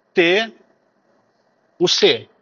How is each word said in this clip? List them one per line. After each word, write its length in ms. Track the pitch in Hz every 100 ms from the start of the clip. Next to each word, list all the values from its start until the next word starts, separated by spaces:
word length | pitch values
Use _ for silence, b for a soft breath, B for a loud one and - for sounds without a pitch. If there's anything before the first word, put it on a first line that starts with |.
| _
ter 400 | - 170 196 226 - _ _ _ _ _ _ _ _ _ _ _ -
o 100 | 175
C, 400 | - 190 113 - _